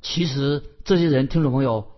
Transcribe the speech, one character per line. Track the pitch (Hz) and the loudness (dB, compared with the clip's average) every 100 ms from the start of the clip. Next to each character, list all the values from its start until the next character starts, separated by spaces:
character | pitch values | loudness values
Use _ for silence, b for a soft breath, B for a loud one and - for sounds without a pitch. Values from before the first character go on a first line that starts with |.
其 | - - 170 | -6 -2 -2
实 | 135 139 143 - - - | -2 -2 -4 -6 -18 0
这 | 190 | 2
些 | 170 | 4
人， | 139 135 | 2 2
听 | 165 | 2
众 | 151 | 2
朋 | 127 | 2
友 | 135 110 104 | 0 -2 -6